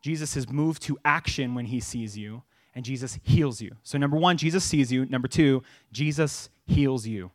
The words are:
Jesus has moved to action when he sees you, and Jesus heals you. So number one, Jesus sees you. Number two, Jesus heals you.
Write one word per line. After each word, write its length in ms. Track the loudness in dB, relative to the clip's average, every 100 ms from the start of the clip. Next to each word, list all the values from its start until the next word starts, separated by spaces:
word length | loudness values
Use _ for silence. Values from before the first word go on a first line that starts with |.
Jesus 340 | -4 -4 -4
has 140 | -4 -4
moved 340 | 0 0 -2
to 160 | -6 -2
action 500 | 2 2 0 -4 -4
when 120 | -4 -4
he 140 | -6
sees 360 | -6 -8 -8 -8
you, 280 | -12 -12 -18 _ _
and 100 | -12
Jesus 340 | -8 -6 -8 -8
heals 360 | 2 4 4 -2
you. 120 | -12 -14
So 160 | -6 0
number 180 | 2 4
one, 200 | 4 4
Jesus 280 | 2 0
sees 280 | 2 2 2
you. 140 | 2 0
Number 200 | -2 -2
two, 380 | 4 4 4 -2 -20 _
Jesus 600 | -4 -4 0 -2 -2 -14 _
heals 420 | 2 4 4 0 -4
you. 260 | -8 -10